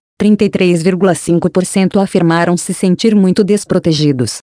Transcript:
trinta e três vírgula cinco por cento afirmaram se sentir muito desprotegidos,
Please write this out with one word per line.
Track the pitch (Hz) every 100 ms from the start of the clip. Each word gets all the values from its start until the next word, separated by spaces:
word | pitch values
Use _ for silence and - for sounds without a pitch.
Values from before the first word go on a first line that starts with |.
| - -
trinta | 208 208 202
e |
três | - 185 175
vírgula | 160 185 190 165
cinco | - 170 175
por | 185 180
cento | - 190 208
afirmaram | 196 190 170 165 175 175
se | -
sentir | 180 190 180 226 208
muito | 185 185
desprotegidos, | 190 202 - 185 175 151 151 131 117 - -